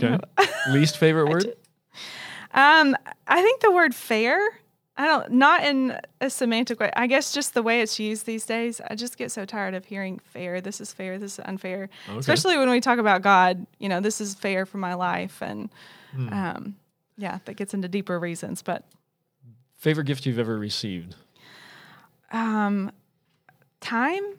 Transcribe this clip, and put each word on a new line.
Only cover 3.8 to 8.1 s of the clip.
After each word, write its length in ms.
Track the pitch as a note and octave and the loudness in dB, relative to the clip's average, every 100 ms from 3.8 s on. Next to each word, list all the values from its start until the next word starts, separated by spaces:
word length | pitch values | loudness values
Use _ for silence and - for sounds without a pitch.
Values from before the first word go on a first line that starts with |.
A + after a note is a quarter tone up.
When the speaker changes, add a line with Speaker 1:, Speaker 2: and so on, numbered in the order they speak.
| D#4+ | 4
Speaker 2:
fair. 440 | A#3 - A3 A#3 E4 G#4 - _ _ _ - | 2 -2 0 2 2 0 -4 _ _ _ -2
I 80 | D4 | 0
don't, 260 | D4 - | 0 2
not 320 | B3 C#4+ E4+ | 6 6 6
in 340 | C#4+ C4+ B3+ - - - | 2 0 0 -4 -12 -6
a 80 | - | -6
semantic 500 | - A#3+ A3+ B3 A#3 | -2 0 0 -2 -2
way. 100 | G#3+ - | -2 0
I 100 | A#3+ | 2
guess 260 | C4+ - | 0 0
just 220 | C#4 C#4+ | -4 -2
the 80 | B3 | 0
way 180 | A3+ A#3 | 2 2
it's 180 | A3 - | 0 -2
used 280 | G#3+ | -6